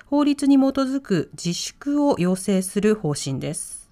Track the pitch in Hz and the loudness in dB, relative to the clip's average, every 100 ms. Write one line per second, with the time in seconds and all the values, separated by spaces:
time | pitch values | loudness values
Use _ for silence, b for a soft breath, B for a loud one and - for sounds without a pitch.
0 | - 285 294 285 277 277 269 269 262 269 | -2 2 2 2 4 6 4 2 -2 -4
1 | - 175 - - 170 175 - - 285 294 | 0 -2 -2 -6 -6 -6 -8 -8 -4 0
2 | 285 - 180 185 - 190 185 208 214 214 | 2 2 0 0 0 0 0 0 2 2
3 | 151 143 139 135 143 170 - - - | -2 -4 -4 -6 -6 -8 -12 -16 -20